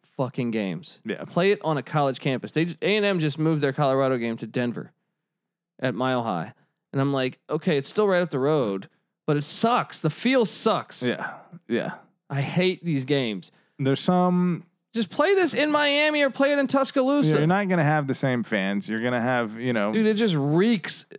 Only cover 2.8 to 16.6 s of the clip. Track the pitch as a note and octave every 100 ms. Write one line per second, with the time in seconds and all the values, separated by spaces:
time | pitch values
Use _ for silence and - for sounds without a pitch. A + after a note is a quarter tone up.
2.8 | F3 G#3+ G3+ F#3+ D#3 C#3 D#3 D#3+ C#3 C3
3.8 | C#3+ C3+ C3+ B2+ A#2 A2+ A2 B2 B2 A2
4.8 | - _ _ _ _ _ _ _ _ _
5.8 | C3 A2+ C3 B2+ A2+ F2 D#2+ - _ _
6.8 | _ C#3 C#3 C#3 B2+ - - D#3 F#3 D3
7.8 | C3+ - G#3 F3+ F3+ C3+ C#3 D#3 A2+ G2
8.8 | G2 _ _ _ - D3 D3 - A3+ A#3+
9.8 | C#3+ - D#3 - B3 C4 G#3 - A3 F3
10.8 | - - B2 - - - - - - A2+
11.8 | - - _ _ _ C3+ C#3 D3+ F#3 F3+
12.8 | E3+ C#3+ B2+ C#3+ A#2+ G2 - _ _ -
13.8 | C3+ C3+ - F3+ F3+ F3+ F3+ D3 - _
14.8 | _ A3+ A3 - D#4 G4 E4+ - D4+ D4
15.8 | D4 C#4+ D4+ D4+ C#4 - C#4 C#4+